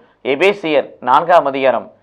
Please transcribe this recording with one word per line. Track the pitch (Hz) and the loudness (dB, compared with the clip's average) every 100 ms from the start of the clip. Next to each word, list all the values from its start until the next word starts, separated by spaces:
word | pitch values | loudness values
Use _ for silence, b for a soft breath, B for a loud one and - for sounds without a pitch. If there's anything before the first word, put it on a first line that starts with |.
| b b 120 | b b -6
எபேசியர் | 139 190 202 160 143 107 - 123 | 0 0 0 -2 -2 -4 -6 0
நான்காம் | 139 170 180 139 | 0 4 2 2
அதிகாரம் | 135 131 113 92 _ | 0 0 -2 -6 _